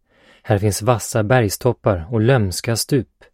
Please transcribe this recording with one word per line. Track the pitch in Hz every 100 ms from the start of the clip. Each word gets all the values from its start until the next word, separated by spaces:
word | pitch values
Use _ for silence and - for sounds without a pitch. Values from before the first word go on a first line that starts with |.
| _ _ _ _
Här | - 104
finns | 107 95
vassa | 104 117 - 117
bergstoppar | 104 127 107 - 123 113 - 92 80
och | 117
lömska | 110 135 98 87 - 113
stup, | - 143 98 _ -